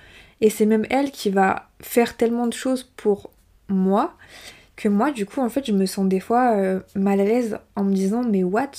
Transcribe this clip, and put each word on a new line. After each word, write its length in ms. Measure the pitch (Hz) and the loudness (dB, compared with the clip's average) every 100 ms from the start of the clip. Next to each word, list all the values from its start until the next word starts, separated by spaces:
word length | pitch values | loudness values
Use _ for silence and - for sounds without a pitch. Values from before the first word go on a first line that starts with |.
| - - - - | -20 -20 -20 0
Et 100 | 220 | 0
c'est 160 | - 214 | 2 2
même 200 | 220 214 | 2 2
elle 200 | 262 285 | 0 -2
qui 200 | - 208 | -4 -2
va 380 | 190 190 - - - | 2 2 0 -6 -20
faire 360 | - - 233 - | -4 0 0 0
tellement 300 | 233 233 240 | -2 0 -2
de 60 | |
choses 380 | 233 262 254 - - | -4 -2 -4 -6 -4
pour 340 | 208 202 - _ _ _ - | 0 0 -4 _ _ _ -4
moi 460 | 190 190 202 320 - - - - - - - | 0 2 2 0 -6 -20 -20 -20 -20 -20 -6
que 120 | 214 | 0
moi, 240 | 202 262 | 2 0
du 140 | 262 196 | -2 -6
coup, 140 | - | -4
en 80 | 233 | -2
fait, 180 | - 254 | -2 -2
je 60 | |
me 140 | 202 190 | 0 0
sens 220 | - 190 | 0 0
des 100 | 190 | 0
fois, 380 | - 233 254 214 | 0 2 2 2
euh, 240 | 190 190 - 202 | 0 -2 -6 -2
mal 240 | 196 196 | 0 2
à 40 | |
l'aise 340 | 196 233 233 - - - | 2 0 -2 -6 -10 -4
en 80 | |
me 80 | 196 | 0
disant, « 320 | 190 190 226 247 | 0 0 0 0
Mais 140 | 202 | 0
what ? » 280 | 180 208 277 | 0 0 -4